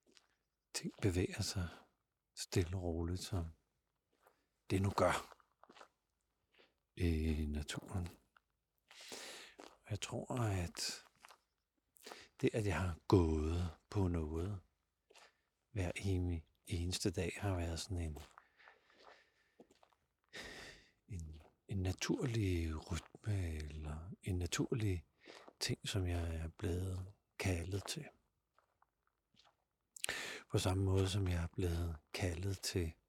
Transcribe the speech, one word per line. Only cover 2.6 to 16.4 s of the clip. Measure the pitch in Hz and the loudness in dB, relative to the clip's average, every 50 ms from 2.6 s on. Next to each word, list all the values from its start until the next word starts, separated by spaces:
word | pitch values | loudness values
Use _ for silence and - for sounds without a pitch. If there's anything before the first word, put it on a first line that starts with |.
| 85 82 98 95 | 2 2 0 -2
og | 87 | -2
roligt, | 85 82 85 85 85 90 87 | -2 0 0 0 -2 -2 -4
som | - - 104 92 82 80 - - _ _ _ _ _ _ _ _ _ _ _ _ _ - _ _ _ _ _ _ _ - | -4 -2 -2 -2 -2 -4 -8 -14 _ _ _ _ _ _ _ _ _ _ _ _ _ -20 _ _ _ _ _ _ _ 0
det | 101 95 | 2 4
nu | 98 98 | 4 2
gør | - - 92 87 82 - - - - - _ _ _ _ - - - - - - _ _ _ _ _ _ _ _ _ _ _ _ _ - - _ _ _ _ _ _ | 4 4 4 4 4 2 -2 -8 -16 -20 _ _ _ _ -20 -20 -20 -20 -20 -20 _ _ _ _ _ _ _ _ _ _ _ _ _ -20 -20 _ _ _ _ _ _
i | - 90 85 80 78 80 80 78 78 78 | 0 2 2 4 4 4 2 2 2 2
naturen. | 73 73 76 73 - - - - - - 92 87 85 - - _ _ _ - _ _ _ _ _ _ _ _ _ _ - - - - - - - - - - - - - - | 0 0 -2 -4 -4 -6 -8 -6 -4 -4 -4 -4 -4 -8 -14 _ _ _ -20 _ _ _ _ _ _ _ _ _ _ -20 -18 -16 -14 -12 -12 -12 -12 -14 -14 -16 -16 -18 -18
Og | - - - - _ - | -20 -20 -20 -20 _ -6
jeg | 107 95 | -4 -4
tror, | - - 123 123 - - 127 127 | -4 -6 -6 -6 -4 -4 -2 0
at | 117 107 95 92 87 85 - - - - - - - - _ _ - - - - _ _ _ _ _ _ _ _ _ _ _ - - - - - - - _ - | 2 2 2 0 0 -2 -4 -4 -4 -4 -6 -8 -12 -18 _ _ -20 -20 -20 -20 _ _ _ _ _ _ _ _ _ _ _ -20 -18 -16 -16 -16 -18 -20 _ 0
det, | 131 - - | 2 2 2
at | 117 104 | 4 2
jeg | 101 85 76 | 2 2 2
har | 92 90 80 - - - | 2 0 -2 -4 6 8
gået | 107 95 82 80 80 78 76 82 85 87 90 82 - - _ _ | 10 10 10 8 6 4 2 2 2 0 0 -2 -4 -8 _ _
på | - 104 95 87 | 0 2 2 2
noget | 87 85 78 76 80 82 87 101 104 90 - _ _ _ _ _ _ _ _ _ - - - - _ _ _ _ _ _ _ _ | 2 0 0 -2 -2 -2 -2 -2 -4 -6 -10 _ _ _ _ _ _ _ _ _ -20 -20 -20 -20 _ _ _ _ _ _ _ _
hver | - 101 90 90 - | -2 -2 -2 0 -2
evig | - 98 98 92 90 90 87 85 80 | -2 0 2 2 2 2 2 0 -2